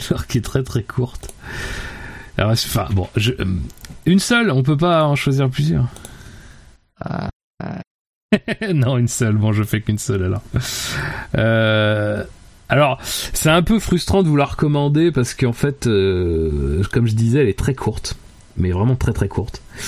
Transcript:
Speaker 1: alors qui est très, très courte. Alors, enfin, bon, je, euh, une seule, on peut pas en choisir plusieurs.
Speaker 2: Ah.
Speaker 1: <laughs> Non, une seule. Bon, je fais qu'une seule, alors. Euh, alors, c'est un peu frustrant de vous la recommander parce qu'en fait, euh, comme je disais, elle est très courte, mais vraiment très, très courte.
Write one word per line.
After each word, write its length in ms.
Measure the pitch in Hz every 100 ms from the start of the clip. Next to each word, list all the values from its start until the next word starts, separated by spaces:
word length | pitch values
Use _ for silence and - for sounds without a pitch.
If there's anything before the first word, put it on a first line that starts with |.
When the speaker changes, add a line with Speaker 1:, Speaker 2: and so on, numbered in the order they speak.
| -
Speaker 1:
alors 160 | - -
qui 120 | 123
est 40 |
très, 200 | - 135
très 200 | 131 117
courte. 500 | - - 127 - - - - - - - - - - - - -
Alors, 160 | 104
enfin, 340 | 117 - 107 92
bon, 180 | 92 87 110
je, 160 | 113 -
euh, 60 | 95 87 - - - -
une 140 | 160 190
seule, 320 | - 240 214
on 120 | 135
peut 140 | 131 147
pas 280 | 175 165
en 100 | 151 143
choisir 320 | 143 135 135
plusieurs. 380 | 131 151 156 123 - - - - - - - - - _ -
Speaker 2:
Ah. 280 | - - 50 - _ -
Speaker 1:
<laughs> 80 | - - - _ _ _ - 202 - - 214
Non, 240 | 156 123 123
une 120 | 117
seule. 280 | - 113 107
Bon, 160 | 107
je 100 | 104
fais 200 | 104 107
qu'une 160 | - 104
seule, 240 | - 98
alors. 160 | 92 98 - - - - - - - - - -
Euh, 880 | 113 113 110 107 107 107 104 104 - - - - -
alors, 280 | 131 143 123
c'est 460 | - - - - 156
un 120 | 170
peu 160 | 170 220
frustrant 440 | - 180 - 196
de 60 | 165
vous 80 | 143
la 100 | 139
recommander 640 | - 151 147 143 151 170
parce 220 | 127 120
qu'en 180 | - 123
fait, 340 | 120 143 127 120
euh, 960 | 101 95 92 87 80 80 73 69 80 104
comme 140 | 117 117
je 80 |
disais, 260 | 110 113 139
elle 80 | 117
est 100 | -
très 160 | -
courte, 420 | 131 107 - - - - - - -
mais 140 | 90
vraiment 260 | 90 117 127
très, 160 | 123
très 160 | - 98
courte. 320 | - - - - -